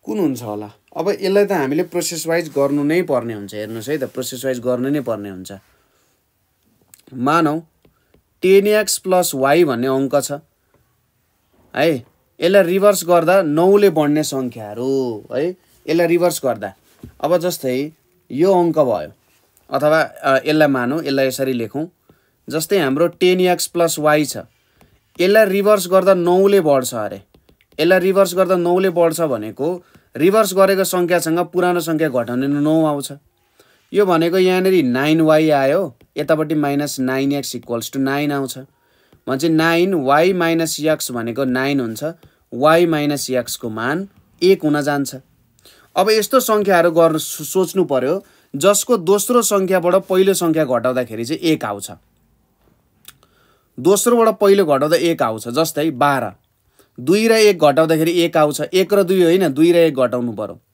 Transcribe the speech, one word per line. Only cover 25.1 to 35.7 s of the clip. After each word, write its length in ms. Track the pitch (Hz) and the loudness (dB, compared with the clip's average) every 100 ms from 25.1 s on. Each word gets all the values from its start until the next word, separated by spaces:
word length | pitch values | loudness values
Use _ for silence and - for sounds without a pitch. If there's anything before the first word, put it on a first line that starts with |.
| _ | _
यसलाई 260 | 175 214 214 | 2 4 4
रिभर्स 420 | 196 202 208 175 | 2 2 2 2
गर्दा 260 | 190 185 | 2 4
नौले 480 | 190 175 180 196 202 | 2 4 4 4 4
बढ्छ 340 | 156 139 123 120 | 2 0 0 -6
अरे। 260 | 104 95 _ _ _ _ _ - | -8 -10 _ _ _ _ _ -4
यसलाई 200 | 160 185 | 2 2
रिभर्स 360 | 185 190 190 175 | 2 2 0 2
गर्दा 200 | 180 180 | 0 0
नौले 340 | 175 180 190 | 2 2 0
बढ्छ 320 | 170 170 160 | 2 0 0
भनेको 640 | 165 120 107 104 147 180 _ _ _ 123 | -2 -4 -6 -6 -6 -6 _ _ _ -2
रिभर्स 380 | 165 208 208 | 2 2 0
गरेको 300 | 185 190 190 | 2 2 2
सङ्ख्यासँग 560 | 185 180 175 175 165 165 | 0 -2 0 0 0 -2
पुरानो 400 | 160 175 180 175 | -2 -2 0 0
सङ्ख्या 300 | 160 156 160 | -2 -2 -2
घटाउने 380 | 127 117 123 139 | -2 -4 -4 -2
नौ 380 | 143 147 160 156 | -2 0 2 0
आउँछ। 260 | 147 139 143 _ _ _ _ _ _ _ | -2 -8 -14 _ _ _ _ _ _ _
यो 120 | 185 202 | 0 2
भनेको 320 | 170 170 185 | 2 2 2
यहाँनिर 460 | 185 185 185 185 | 2 2 2 2
नाइन 380 | 131 123 147 160 | 2 0 0 2
वाई 280 | 156 156 156 | 4 4 4
आयो, 460 | 143 135 | 2 2